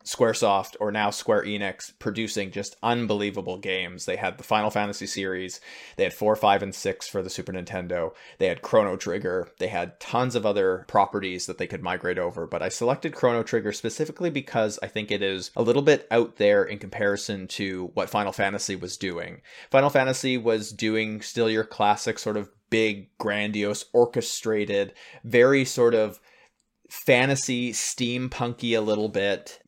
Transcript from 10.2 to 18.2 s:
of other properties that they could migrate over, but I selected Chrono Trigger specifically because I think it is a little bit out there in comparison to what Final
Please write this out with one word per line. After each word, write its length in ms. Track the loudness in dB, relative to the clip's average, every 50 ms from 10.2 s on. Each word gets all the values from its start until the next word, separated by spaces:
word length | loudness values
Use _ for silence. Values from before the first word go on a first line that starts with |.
| 0 0 0
of 100 | 0 2
other 380 | 4 4 4 4 4 2 0 -2
properties 600 | 0 4 4 4 4 2 -2 -4 -4 -4 -6 -6
that 120 | -6 -6 -6
they 80 | -6
could 160 | -6 -6 -6 -4
migrate 380 | -4 -4 -2 -2 -2 -2 0
over, 260 | -2 -2 -4 -6 -6
but 160 | -6 -4 -4 -4
I 60 | -4
selected 440 | -4 0 0 0 0 0 -2 -6 -2
Chrono 300 | 0 2 2 2 2 0
Trigger 300 | 0 -2 -2 0 -2 -4
specifically 580 | -4 -4 -6 -4 -4 -4 -4 -4 -4 -4 -2
because 480 | -2 -4 -6 -2 0 2 2 2 0 -4 -8
I 20 |
think 240 | -6 -6 -6 -4 -2
it 100 | -2 -2
is 300 | 0 -2 -2 -2 -6 -4 -2
a 60 | 0 2
little 200 | 4 4 4 6
bit 240 | 6 4 4 4 2 2
out 240 | 2 2 2 0
there 260 | 2 4 6 6 6 4
in 160 | 2 -2 -8
comparison 680 | -10 -10 -6 -2 0 0 0 0 -2 -6 -6 -8 -8 -8
to 420 | -6 -6 -4 -4 -4 -4 -6 -6 -4
what 140 | -4 -4 -2
Final 220 | 0 -2